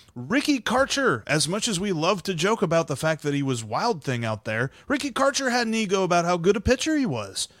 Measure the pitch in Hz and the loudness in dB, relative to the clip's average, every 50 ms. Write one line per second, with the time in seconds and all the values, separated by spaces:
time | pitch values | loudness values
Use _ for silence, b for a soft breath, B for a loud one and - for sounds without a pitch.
0 | B B B 123 123 139 214 285 - - 294 254 - - 208 254 269 262 - 277 | B B B -14 -6 0 0 0 2 2 0 0 0 0 2 2 2 0 0 0
1 | 277 226 143 113 - - 143 156 135 147 185 214 - 247 196 165 196 208 185 151 | 2 2 0 0 0 0 0 0 0 0 -2 -2 -2 -2 -2 -2 -2 -2 0 2
2 | 156 175 214 180 - - 190 156 165 202 226 220 202 156 165 165 165 160 143 - | 2 2 0 0 -2 -4 -2 0 0 0 2 2 0 2 2 0 0 0 -4 -2
3 | - 156 160 147 - 147 143 143 139 135 131 117 110 101 113 143 202 240 226 151 | 0 -2 -2 0 -2 -2 0 0 0 0 -2 -2 -4 -4 -4 -2 0 0 -2 -2
4 | - 143 127 120 117 110 110 104 - 117 110 113 123 139 b b b b 277 277 | -2 -4 -2 -2 -2 -2 -4 -4 -4 -4 -2 -2 -2 -2 b b b b -4 -2
5 | - 285 226 - 269 277 277 - 277 254 233 247 240 220 220 226 220 180 196 196 | -2 -4 -2 0 0 0 0 0 -2 0 0 0 0 0 0 0 0 0 2 0
6 | 190 175 175 175 170 175 180 175 160 190 208 220 - 220 254 262 - 320 311 302 | 2 2 2 2 2 2 0 2 4 2 2 4 2 2 0 2 2 0 0 0
7 | 269 196 135 113 104 98 95 - - b b b | 0 0 -2 -4 -6 -6 -6 -8 -8 b b b